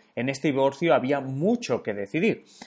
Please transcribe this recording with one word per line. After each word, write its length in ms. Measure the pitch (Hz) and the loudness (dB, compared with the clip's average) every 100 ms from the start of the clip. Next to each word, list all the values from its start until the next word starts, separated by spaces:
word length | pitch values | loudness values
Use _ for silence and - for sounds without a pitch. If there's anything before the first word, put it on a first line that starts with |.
| _ 120 | _ -4
en 140 | 131 | -4
este 200 | 131 160 | -2 0
divorcio 440 | 131 139 139 170 | 2 2 2 2
había 280 | 131 127 143 | 2 2 -2
mucho 600 | 135 135 190 240 - 113 | -2 -2 0 0 0 -2
que 140 | 113 101 | -2 -6
decidir. 500 | 98 160 208 - - - | -6 0 0 0 -8 -20